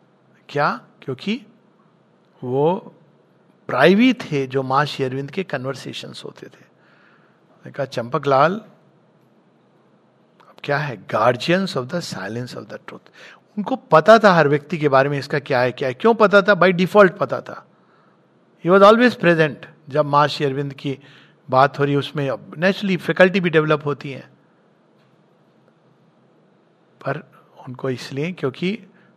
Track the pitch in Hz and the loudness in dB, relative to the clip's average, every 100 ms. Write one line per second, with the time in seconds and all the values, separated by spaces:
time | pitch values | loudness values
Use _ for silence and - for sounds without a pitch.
0 | _ _ _ _ - 143 151 226 - _ | _ _ _ _ -10 -4 -4 -4 -12 _
1 | - 127 190 233 - _ _ _ _ _ | -12 -10 -6 -8 -10 _ _ _ _ _
2 | _ _ _ _ 127 135 151 190 - - | _ _ _ _ -6 -2 0 -2 -8 -20
3 | _ _ _ _ _ _ - 127 151 202 | _ _ _ _ _ _ -6 2 4 4
4 | 254 240 - 147 135 131 131 135 147 - | 2 0 -4 -6 -4 -4 -2 -2 -2 -4
5 | 131 135 139 190 185 139 127 135 139 - | -6 -6 -8 -10 -8 -8 -8 -12 -12 -14
6 | - - - - - - _ _ _ _ | -16 -16 -18 -18 -20 -20 _ _ _ _
7 | _ _ _ _ _ _ 131 123 131 - | _ _ _ _ _ _ -16 -10 -8 -8
8 | 117 151 139 135 156 208 - _ _ _ | -6 -6 0 2 2 0 -12 _ _ _
9 | _ _ _ _ _ _ _ _ _ _ | _ _ _ _ _ _ _ _ _ _
10 | _ _ _ _ _ _ - 143 147 107 | _ _ _ _ _ _ -6 -6 -6 -10
11 | - - 120 123 - 180 190 139 127 175 | -8 0 0 0 -2 -2 -2 -6 -8 -8
12 | - 98 95 117 123 - 104 107 - - | -10 -12 -10 -10 -12 -14 -16 -18 -18 -20
13 | _ - - - _ 208 190 262 - 156 | _ -20 -20 -20 _ -10 -6 -8 2 4
14 | 160 226 208 170 143 147 - 170 147 131 | 8 8 6 4 2 0 -4 -4 2 2
15 | 143 143 127 151 135 131 127 120 131 127 | 2 -2 -6 -8 -2 -2 -2 -2 -6 0
16 | 226 220 208 202 196 185 180 175 180 208 | 0 4 4 4 4 4 2 2 2 6
17 | 190 - 135 120 - - - _ _ _ | 4 4 -6 -6 -10 -18 -20 _ _ _
18 | _ _ _ _ _ _ 165 196 196 226 | _ _ _ _ _ _ 2 6 8 8
19 | 247 - 170 165 156 113 - _ - 139 | 4 2 2 2 2 -4 -18 _ -6 -2
20 | 143 143 147 - 143 135 143 135 143 131 | 2 2 2 0 -4 -4 -8 -8 -10 -10
21 | - - _ _ - 131 139 139 143 143 | -14 -20 _ _ -2 2 2 2 0 0
22 | 135 151 139 113 - - 185 190 202 175 | -2 -6 -6 -6 -10 -4 -2 -2 -2 -2
23 | - 165 185 190 175 156 156 151 143 139 | -2 4 4 4 0 2 2 0 -2 -8
24 | 143 131 - _ _ _ _ _ _ _ | -10 -14 -18 _ _ _ _ _ _ _
25 | _ _ _ _ _ _ _ _ _ _ | _ _ _ _ _ _ _ _ _ _
26 | _ _ _ _ _ _ _ _ _ _ | _ _ _ _ _ _ _ _ _ _
27 | 135 139 - _ _ - - 127 135 123 | -10 -8 -12 _ _ -20 -20 -10 -8 -8
28 | - 135 165 180 135 - 180 220 - _ | -10 -8 -8 -6 -8 -4 -6 -6 -12 _
29 | _ | _